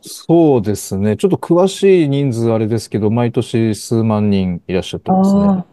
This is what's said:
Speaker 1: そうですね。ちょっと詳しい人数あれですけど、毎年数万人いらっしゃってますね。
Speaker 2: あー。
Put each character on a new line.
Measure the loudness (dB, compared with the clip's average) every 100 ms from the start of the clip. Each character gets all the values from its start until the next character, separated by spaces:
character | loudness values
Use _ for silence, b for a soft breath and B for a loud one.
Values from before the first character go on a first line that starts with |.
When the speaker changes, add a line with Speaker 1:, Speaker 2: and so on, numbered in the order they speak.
| -18
Speaker 1:
そ | -20 0 4 4 2
う |
で | 0 -6
す | -6 -4
ね。 | -2 0
ち | 0
ょ |
っ |
と | -2
詳 | 0 2 2
し | 2 2 4 2
い |
人 | 0 -2
数 | 0 0
あ | 0
れ | 0
で | -2
す | -4
け | -2
ど、 | 0
毎 | 0 0
年 | -2 -2 0 -2
数 | -2 -4 -2
万 | 0 0 0
人 | 0 0 -4 -4
い |
ら | -4
っ |
し | -4
ゃ | -10
っ |
て | -2
ま | 0 2
す |
ね。 | 2
Speaker 2:
あ | 2
ー。 | 0 -4